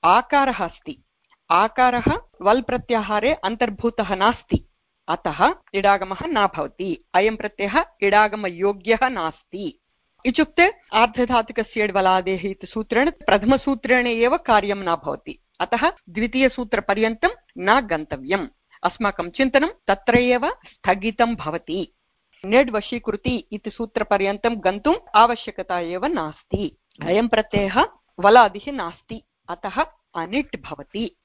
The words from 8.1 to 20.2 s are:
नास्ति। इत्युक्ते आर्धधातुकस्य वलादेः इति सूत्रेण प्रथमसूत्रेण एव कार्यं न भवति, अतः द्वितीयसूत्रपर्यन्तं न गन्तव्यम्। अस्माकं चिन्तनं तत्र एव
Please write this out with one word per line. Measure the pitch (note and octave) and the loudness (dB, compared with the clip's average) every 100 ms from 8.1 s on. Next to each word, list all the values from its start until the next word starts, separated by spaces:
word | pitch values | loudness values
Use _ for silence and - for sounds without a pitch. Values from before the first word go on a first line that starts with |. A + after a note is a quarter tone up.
| G#3 G#3+ G#3+ G3+ E3+ G3 G3+ F#3+ A3+ C4 | 4 2 0 -8 -2 -2 -2 0 0 0
नास्ति। | A#3 D#3+ - _ F#3 F#3 - _ _ _ _ B3+ | -2 -6 -8 _ -10 -10 -12 _ _ _ _ -4
इत्युक्ते | B3 D4+ - F4+ A4+ _ | 0 -2 2 2 0 _
आर्धधातुकस्य | G#3+ A#3 A3+ A#3+ B3 A3+ A#3 A3 - G#3 | 2 2 0 0 0 -2 -6 -6 -2 -2
वलादेः | F#3+ F#3+ F#3 F#3 F#3+ | 2 2 2 0 -4
इति | F#3+ F#3+ - | -6 -8 -10
सूत्रेण | A3 A3 A3+ C#4+ | -10 -2 0 0
प्रथमसूत्रेण | - - G3 G#3 C4+ C#4 C4 A3+ B3 A#3+ | -2 0 2 4 0 0 -4 0 2 2
एव | A#3 A#3 C#4 | 0 2 0
कार्यं | - G#3+ G3+ G3+ | 2 2 2 -4
न | F#3+ E3+ | -2 -4
भवति, | D3+ - - - _ _ | -4 -8 -10 -18 _ _
अतः | C#4 A#3 D#4+ F4 - | -2 0 0 -2 -12
द्वितीयसूत्रपर्यन्तं | F3 A3+ C4 C4 B3+ A#3 A3 - G3 A3 A3+ F4+ A#4+ _ - | -4 -2 2 2 0 -4 -4 -2 0 0 0 -2 -2 _ -6
न | F#3 A#3+ | 2 2
गन्तव्यम्। | A3 D#3+ D#3 C#3 C3 G3 D3+ _ _ _ | 2 -6 -6 -10 -4 -4 -4 _ _ _
अस्माकं | F3+ - G#3 G3 F3 | -6 -2 -4 -4 -10
चिन्तनं | - C4+ C4+ D#4+ A#4 - | -2 2 2 0 -6 -4
तत्र | G3 - | -2 2
एव | A#3+ | 2